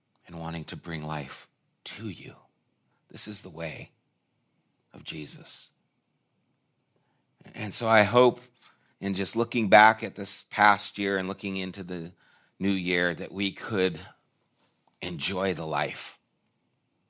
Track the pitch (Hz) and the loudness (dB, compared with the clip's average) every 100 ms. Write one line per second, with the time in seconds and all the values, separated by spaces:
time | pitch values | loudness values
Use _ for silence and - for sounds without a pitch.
0 | _ _ - 85 82 82 78 76 87 82 | _ _ -18 -12 -8 -8 -10 -12 -10 -8
1 | 78 76 67 - - _ _ _ - - | -6 -8 -8 -14 -20 _ _ _ -16 -12
2 | 110 82 - - _ _ _ _ _ _ | -12 -12 -16 -20 _ _ _ _ _ _
3 | - - - 101 95 80 82 71 - _ | -18 -12 -12 -12 -12 -10 -10 -10 -16 _
4 | _ _ _ _ _ _ _ _ _ - | _ _ _ _ _ _ _ _ _ -18
5 | 80 80 76 - - - - _ _ _ | -14 -12 -12 -14 -14 -14 -16 _ _ _
6 | _ _ _ _ _ _ _ _ _ _ | _ _ _ _ _ _ _ _ _ _
7 | _ _ _ _ - - 107 - 113 110 | _ _ _ _ -18 -10 -8 -2 4 6
8 | 101 120 127 - - _ - _ _ - | 8 8 6 4 -6 _ -20 _ _ -10
9 | 98 95 95 110 113 120 104 104 107 110 | -6 -4 -2 -2 -2 -2 8 10 10 6
10 | 104 95 98 - - - 104 101 - - | -2 -8 -10 -10 -8 4 6 6 0 -4
11 | 98 98 92 98 98 95 92 92 87 87 | -2 0 -2 -6 -6 -6 -8 -10 -10 -10
12 | 85 - _ _ _ - 98 95 87 87 | -10 -14 _ _ _ -4 -2 0 0 2
13 | 87 82 - 95 101 87 - 107 92 85 | 2 -2 -8 -4 -4 -4 -4 2 2 0
14 | - - _ _ _ _ _ _ _ _ | -12 -20 _ _ _ _ _ _ _ _
15 | 90 85 71 95 98 82 80 73 73 - | -10 -6 -4 -2 -2 -2 -4 -2 -4 -6
16 | - - _ _ _ _ _ _ _ _ | -14 -16 _ _ _ _ _ _ _ _
17 | _ | _